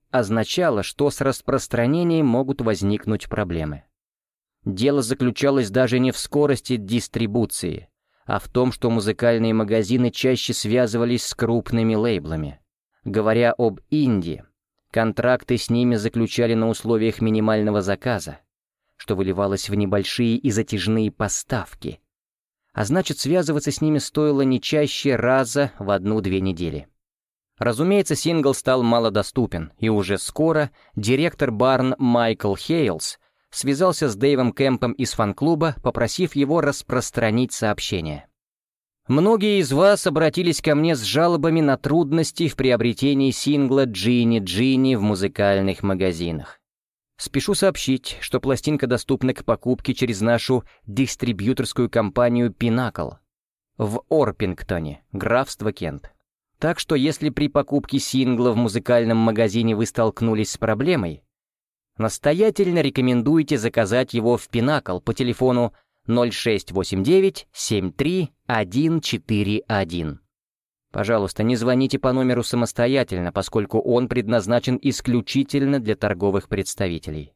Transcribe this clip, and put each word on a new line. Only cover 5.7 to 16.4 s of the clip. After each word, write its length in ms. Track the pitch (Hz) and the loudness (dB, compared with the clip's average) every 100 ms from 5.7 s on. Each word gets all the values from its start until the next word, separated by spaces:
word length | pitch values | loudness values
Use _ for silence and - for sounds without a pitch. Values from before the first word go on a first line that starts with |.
даже 300 | 110 127 123 | 0 2 2
не 100 | 127 | 0
в 80 | - | -2
скорости 560 | - 147 147 131 - | -2 0 2 0 -2
дистрибуции, 1120 | 123 98 120 - 113 110 113 104 - 87 76 - _ _ _ - | -6 -2 -4 -2 -4 -2 0 -2 -4 -6 -8 -12 _ _ _ -6
а 140 | 104 | -6
в 80 | - | -2
том, 240 | 123 127 | 0 0
что 180 | - 120 | 0 -2
музыкальные 640 | 117 101 107 117 117 113 | 0 -2 0 2 2 2
магазины 560 | 110 104 113 98 123 120 | 0 0 0 2 2 0
чаще 420 | - 131 123 - | 0 0 0 -2
связывались 720 | 113 104 120 107 117 120 123 | -4 -2 0 0 0 0 -2
с 120 | - - | -4 -4
крупными 580 | 113 117 - 117 113 | 0 0 0 0 2
лейблами. 640 | 107 117 98 76 80 73 - _ _ _ _ | 2 0 -2 -4 -6 -6 -12 _ _ _ _
Говоря 500 | 107 104 107 113 120 - | -4 -2 2 2 2 2
об 220 | 117 92 - | 0 -2 -4
инди, 520 | 151 135 104 82 - - _ _ _ _ | 0 2 0 -2 -8 -12 _ _ _ _
контракты 640 | - 113 104 120 127 - 123 | -2 -2 0 0 0 0 -2
с 140 | - | 0
ними 240 | 120 123 | 2 2
заключали 600 | 117 110 117 110 - | 2 0 -2 -2 0